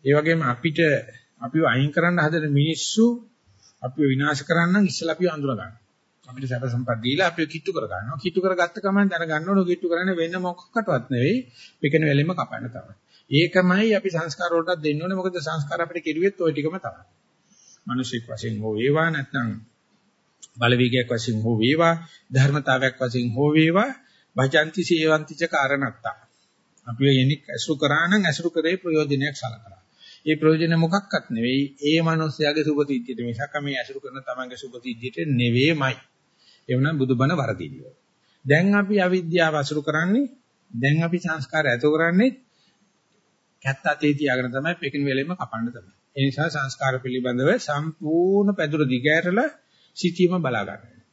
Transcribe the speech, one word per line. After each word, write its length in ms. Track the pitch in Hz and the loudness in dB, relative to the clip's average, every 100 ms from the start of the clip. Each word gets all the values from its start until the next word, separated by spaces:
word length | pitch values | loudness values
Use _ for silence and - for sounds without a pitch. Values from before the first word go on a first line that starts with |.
| 135 | 4
ඒ 80 | |
වගේම 280 | 147 156 165 | 2 4 0
අපිට, 380 | 139 120 170 151 165 131 - - _ _ | 0 -2 -2 2 2 2 -2 -20 _ _
අපිව 280 | - 160 156 | -4 2 2
අයින් 260 | 117 143 | 2 2
කරන්න 260 | 147 170 175 | 2 2 2
හදන 280 | 151 160 151 | 2 0 2
මිනිස්සු 560 | 143 151 156 - - 233 240 226 _ _ _ _ _ | 2 2 0 -4 2 2 2 -10 _ _ _ _ _
අපිව 200 | 127 135 143 | -10 0 0
විනාශ 380 | 131 147 143 | 2 0 -2
කරන්න 280 | - 165 170 | 0 2 4
නම් 140 | 190 190 | 4 2
ඉස්සෙල්ලා 300 | 135 165 156 | 0 -4 0
අපිව 140 | 175 | -2
අඳුර 220 | 156 139 | 0 -4
ගන්න. 220 | 113 92 113 _ _ _ _ - | -4 -8 -18 _ _ _ _ -20
අපිට 180 | 127 131 | -10 -6
සැප 180 | 123 | -4
සම්පත් 360 | 127 120 127 110 | -2 -4 -2 -2
දීලා 280 | 120 147 185 | 0 0 0
අපිව 180 | 170 156 | 0 -4
කිට්ටු 240 | 160 190 | -4 -4
කර 140 | 165 107 | -4 -4
ගන්නවා. 320 | 95 110 151 | -8 -8 -4
කිට්ටු 200 | 185 185 | -2 0
කරගත්ත 380 | 185 180 175 214 | 0 0 -2 -2
ගමන් 280 | 202 196 202 | 0 2 2
දැනගන්න 420 | 170 165 151 170 | 0 -2 -4 0
ඕන 100 | 196 | 2
කිට්ටු 240 | 180 175 180 | 2 0 0
කරන්නේ 280 | 170 185 180 | 0 0 -2
වෙන 200 | 165 185 | -2 -2
මොකකටවත් 640 | 180 175 - 233 208 143 117 | -6 -8 -6 -4 0 -2 -2
නෙවෙයි, 280 | 123 131 240 254 - - _ | 0 0 0 -4 -20 -20 _
පිකෙන 280 | 151 156 | 0 2
වෙලෙම 280 | 156 143 156 | 4 2 2
කපන්න 340 | 165 127 110 120 | -2 -6 -8 -10
තමයි. 280 | 110 - - _ _ _ | -12 -18 -20 _ _ _
ඒකමයි 560 | 139 170 185 185 185 226 202 | 2 4 4 4 4 4 2
අපි 140 | 190 | 0
සංස්කාර 420 | 165 165 - 175 | -4 -4 -4 0
වලටත් 300 | 165 165 180 | 0 0 -2
දෙන්න 180 | 151 147 | -2 -2
ඕනේ. 200 | 175 190 | -2 -2
මොකද 180 | 185 175 | -4 -4
සංස්කාර 420 | 151 160 143 170 | -6 -4 -4 -4
අපිට 220 | 170 170 | -4 -6
කෙරුවෙත් 320 | 160 151 190 196 | -6 0 -2 0
ඔය 140 | 165 | -2
ටිකම 260 | 147 151 180 | 0 -4 -6
තමයි. 280 | - - - _ _ _ _ _ _ _ | -10 -14 -20 _ _ _ _ _ _ _
මිනිසෙක් 400 | - 123 123 117 117 | -8 -6 -4 -6 -8
වශයෙන් 300 | 110 117 107 | -10 -8 -6
හෝ 160 | 107 107 | -4 -2
වේවා, 320 | 123 151 165 | 2 2 2
නැත්නම් 400 | 151 135 135 117 104 113 _ _ _ _ _ _ _ - | -2 -6 -4 -4 -6 -12 _ _ _ _ _ _ _ -20
බලවේගයක් 560 | - 120 123 123 123 117 | -2 2 4 4 2 -2
වශයෙන් 280 | 117 117 110 | -4 -2 -2
හෝ 160 | 113 113 | 0 2
වේවා, 380 | 117 156 165 165 170 - _ | 2 4 2 2 -4 -20 _
ධර්මතාවයක් 680 | 131 139 147 143 131 131 - | 2 2 2 0 2 0 -2
වශයෙන් 300 | 127 123 120 | -4 -2 -2
හෝ 180 | 113 147 | 0 2
වේවා, 380 | 151 160 175 247 262 _ _ _ - | 4 4 4 0 -4 _ _ _ 0
භජන්ති 460 | 131 156 160 175 | 2 2 0 -2
සේවන්ති 500 | 170 170 156 156 147 151 | 0 2 4 2 0 -6
ච 60 | 165 | -2
කාරණත්තා. 680 | 156 135 139 135 - 110 - _ _ _ _ _ _ - | 0 0 0 -2 -6 -12 -12 _ _ _ _ _ _ -12
අපි 160 | 117 135 | 0 4
කෙනෙක් 360 | 135 131 147 - | 4 4 0 -6
ඇසුරු 300 | - - 147 | -10 -4 -2
කරා 280 | 147 147 170 | 2 2 2
නම් 180 | 208 | 2
ඇසුරු 260 | 180 143 170 | 2 0 -2
කරේ 240 | 165 160 185 | -2 -2 -2
ප්‍රයෝජනයක් 580 | 175 156 147 139 143 143 | 0 0 0 0 -2 -6
සලකලා. 440 | 131 110 - - _ _ - - 151 | -12 -12 -20 -20 _ _ -20 -10 -2
ඒ 100 | 156 | 2
ප්‍රයෝජන 400 | 156 160 165 165 | 4 2 2 2
මොකක්වත් 500 | 165 190 202 170 - | 2 0 -2 -6 -4
නෙවෙයි, 360 | 113 120 135 139 - | -4 -2 0 -2 -4
ඒ 200 | 147 160 | 0 2
මනුස්සයාගේ 640 | 165 160 160 - 147 151 | 2 0 -2 -2 0 0
සුභ 180 | 151 147 | 0 0
සිද්ධියට 380 | 143 135 120 113 | 0 -2 -4 -8
මිසක් 320 | 120 117 143 151 | -6 -6 -6 -6
මේ 200 | 143 135 | -6 -6
ඇසුරු 220 | 120 135 | -8 -12
කරන 200 | 135 135 | -14 -14
තමන්ගේ 400 | 131 127 127 123 | -12 -10 -10 -12
සුභ 160 | 131 120 | -16 -14
සිද්ධියට 400 | 127 113 127 - 165 | -12 -10 -10 -8 -2
නෙවෙයිමයි. 640 | 127 120 117 143 160 135 117 _ _ _ _ _ _ - | 0 2 4 2 2 -2 -4 _ _ _ _ _ _ -4
එවනම් 260 | 127 143 160 | 0 0 0
බුදුබණ 360 | 131 123 135 | 0 2 2
වරදිනවා. 600 | 170 117 92 80 65 - _ _ _ _ _ 135 | 0 -2 -4 -8 -14 -20 _ _ _ _ _ 2
දැන් 300 | 147 190 202 | 4 4 2
අපි 200 | 196 208 | 2 2
අවිද්‍යාව 580 | 180 185 165 170 160 156 | 2 0 0 2 2 2
අසුරු 260 | 143 151 | -2 -4
කරන්නේ, 500 | 147 151 175 220 277 - _ _ _ | -2 -2 2 0 0 -6 _ _ _
දැන් 260 | 117 135 156 | -2 2 2
අපි 140 | 165 175 | 2 -2
සංස්කාර 460 | 175 160 131 156 147 | -4 -6 -4 0 2
ඇතු 200 | 120 151 | 2 2
කරන්නේ 460 | 156 165 180 254 - _ _ _ _ _ _ _ _ _ _ _ _ | 4 4 4 4 2 _ _ _ _ _ _ _ _ _ _ _ _
කැත්ත 220 | 131 135 165 | -6 -4 -4
අතේ 280 | 147 147 | 0 0
තියාගෙන 380 | 143 147 127 127 | 2 0 0 -2
තමයි, 220 | 127 151 175 | -4 -4 -4
පෙකින 280 | 139 143 | -6 -2
වෙලෙම 280 | 139 131 147 | -2 -2 -4
කපන්න 360 | 180 131 113 117 | -6 -8 -6 -8
තමයි. 300 | - - _ _ 139 | -8 -20 _ _ -2
ඒ 100 | 135 | -2
නිසා 240 | 131 165 | 0 -4
සංස්කාර 460 | 156 135 - 135 127 | -2 -6 -4 -2 -2
පිළිබඳව 520 | 127 127 127 123 139 214 | -4 -4 -2 0 2 0
සම්පූර්ණ 960 | - 147 156 156 151 165 180 196 202 196 | -2 -4 -4 -6 -2 0 2 2 2 0
පැදුර 260 | 156 151 147 | -2 0 0
දිගෑරලා 640 | 127 139 160 180 196 294 - _ _ _ - | 0 2 0 2 0 -2 -6 _ _ _ -4
සිටීම 360 | 185 170 175 180 | -4 2 2 2
බලා 260 | 143 117 92 | -2 -4 -6
ගන්න. 300 | 80 - - _ | -10 -18 -20 _